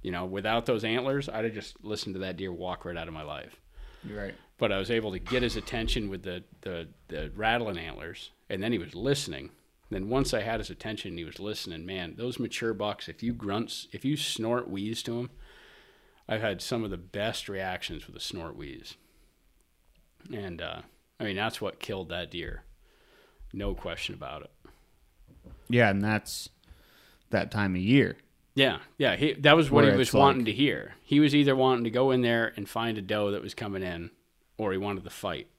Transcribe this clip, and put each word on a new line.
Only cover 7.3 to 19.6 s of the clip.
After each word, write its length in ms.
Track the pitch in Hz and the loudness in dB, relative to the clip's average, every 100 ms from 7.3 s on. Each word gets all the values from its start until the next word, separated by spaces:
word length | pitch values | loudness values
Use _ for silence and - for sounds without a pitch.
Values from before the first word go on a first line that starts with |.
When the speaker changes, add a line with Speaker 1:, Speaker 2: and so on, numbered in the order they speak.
| 85 | -2
Speaker 1:
rattling 420 | 110 120 110 87 | 0 2 0 -4
antlers, 540 | - - 82 - - _ _ | -8 -10 -12 -12 -16 _ _
and 120 | 95 | -4
then 100 | 107 | 0
he 80 | 117 | 0
was 160 | 80 76 | -2 -4
listening. 560 | 120 139 - 71 69 _ _ _ _ | 0 0 -2 -8 -10 _ _ _ _
Then 180 | 95 98 | -6 -2
once 260 | 131 139 | 0 2
I 60 | 120 | 0
had 220 | 107 113 | 0 -2
his 80 | 104 | -4
attention 400 | 87 110 107 98 | -8 -8 -8 -8
and 100 | 85 | -8
he 60 | 80 | -10
was 120 | - | -8
listening, 480 | 101 107 - 82 87 | -8 -6 -8 -10 -6
man, 300 | 95 85 78 | -6 -6 -6
those 240 | 120 123 | -6 -4
mature 340 | 120 - 117 | -4 -2 -2
bucks, 360 | 101 104 98 - | 0 -2 -4 -10
if 120 | 80 | -6
you 120 | 113 | -4
grunts, 560 | 117 104 98 117 - - | -4 -2 -2 -4 -8 -12
if 140 | 98 131 | -6 -2
you 100 | 147 | 0
snort 540 | - - 110 120 - | -2 -2 0 -2 -2
wheeze 340 | 98 104 113 | -6 -4 -4
to 160 | - 117 | -4 -4
'em, 100 | 123 - - - - - - _ _ _ - | -6 -10 -20 -20 -20 -20 -20 _ _ _ -6
I've 100 | 110 | -2
had 220 | 107 92 | 0 -2
some 240 | - 120 107 | -4 -2 -2
of 60 | |
the 60 | 90 | -6
best 520 | 90 104 107 117 - | -8 -4 -2 -4 -6
reactions 580 | 98 95 90 - 80 - | -6 -4 -6 -6 -10 -12
with 80 | - | -12
a 60 | |
snort 340 | - 92 82 - | -10 -8 -10 -10
wheeze. 400 | 73 - - - _ _ _ _ _ _ | -12 -14 -16 -20 _ _ _ _ _ _